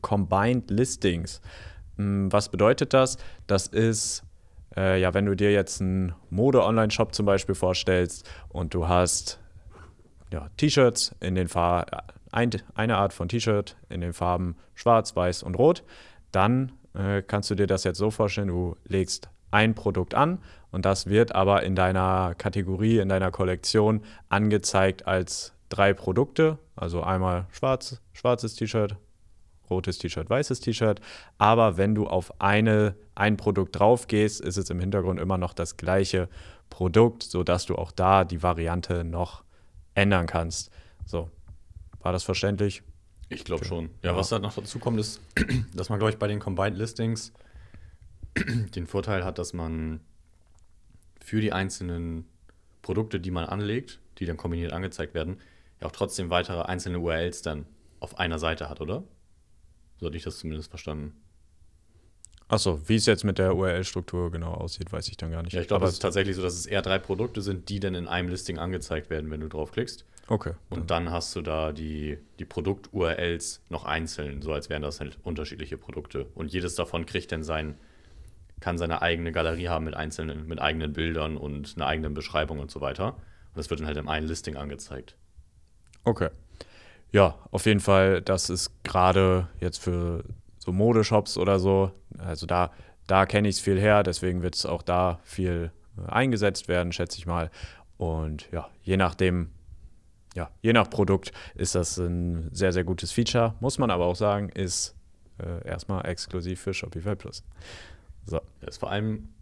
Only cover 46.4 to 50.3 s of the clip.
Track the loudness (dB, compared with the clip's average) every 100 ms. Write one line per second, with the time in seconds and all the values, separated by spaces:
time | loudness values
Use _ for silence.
46.4 | -4 -2 -2 -2 -6 -4 -4 -4 -8 -18
47.4 | -20 -20 -20 -20 -20 -20 -20 -18 -8 -4
48.4 | -2 -2 -2 -6 -4 -4 0 -2 -2 -4
49.4 | -6 -6 -4 -4 -4 -6 -12 -20 _